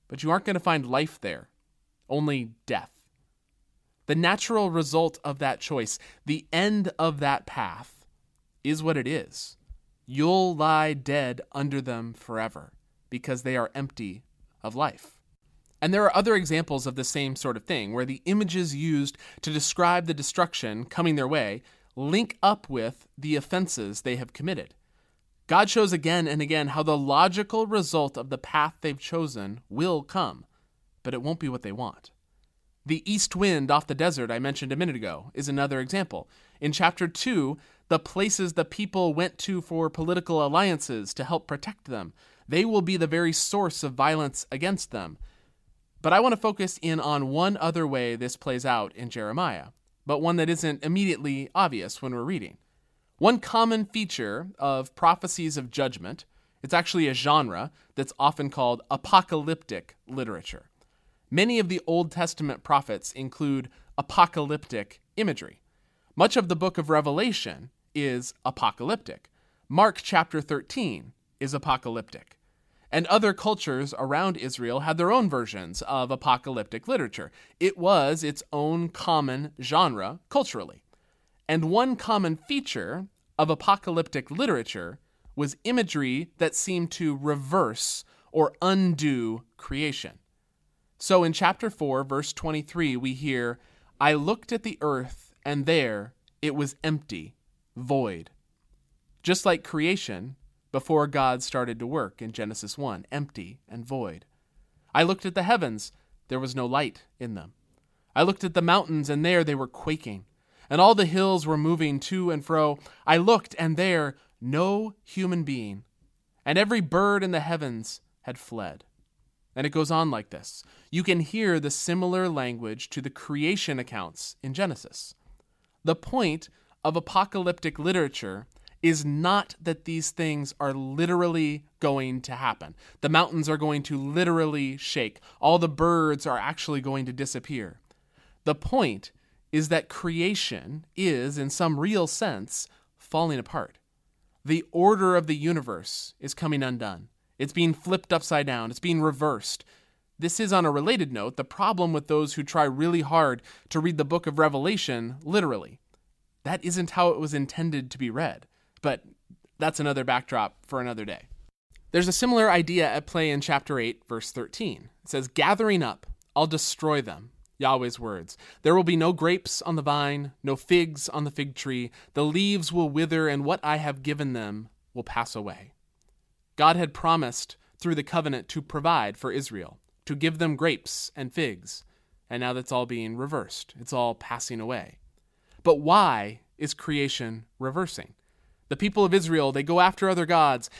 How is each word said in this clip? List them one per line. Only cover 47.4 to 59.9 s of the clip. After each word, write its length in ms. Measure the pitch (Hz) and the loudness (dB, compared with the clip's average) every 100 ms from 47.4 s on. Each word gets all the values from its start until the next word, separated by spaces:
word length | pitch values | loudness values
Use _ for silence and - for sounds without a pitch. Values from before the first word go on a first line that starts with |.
| 190 208 | 0 0
other 280 | 165 165 156 | -2 0 0
way 300 | 135 120 117 | 0 -2 -4
this 220 | 123 - | -6 -6
plays 280 | 143 127 127 | -6 -4 0
out 300 | 117 101 104 | 0 -2 -8
in 140 | 120 | -10
Jeremiah, 580 | 120 107 131 175 90 67 _ _ _ | -6 -6 -2 -2 -4 -12 _ _ _
but 160 | - 143 | -4 0
one 180 | 165 170 | 2 2
that 120 | 160 | 2
isn't 340 | 165 165 143 | 0 -2 -2
immediately 640 | 156 185 196 156 143 135 139 | -2 2 2 0 -2 -4 -2
obvious 480 | 180 180 117 92 - | 0 0 0 -8 -8
when 140 | 131 123 | -6 -6
we're 80 | |
reading. 340 | 131 180 98 - _ _ _ _ _ - | -4 -6 -8 -16 _ _ _ _ _ 2
One 200 | 202 247 | 4 4
common 460 | - 226 226 220 208 | 0 2 2 2 -2
feature 640 | 226 208 - 107 110 185 - | -4 -4 -4 -4 -6 -8 -4
of 380 | 139 135 135 - | -2 -2 -4 2
prophecies 640 | 165 170 185 - 160 143 | 4 4 0 -4 -4 -4
of 120 | 123 | -6
judgment, 560 | 131 135 - 90 - - _ _ _ | -2 -2 -2 -12 -14 -18 _ _ _
it's 100 | 139 | 0
actually 340 | 170 165 180 147 | 0 2 2 2
a 60 | |
genre 580 | 127 139 151 123 87 135 _ _ | 2 4 4 4 -4 -8 _ _
that's 200 | - 135 - | -6 -6 2
often 320 | 139 - 143 | 2 2 -4
called 320 | 139 123 120 - | 0 0 0 -2
apocalyptic 1080 | 139 - 190 180 160 151 160 - 98 - | -4 6 6 6 -2 -2 -6 -6 -10 -10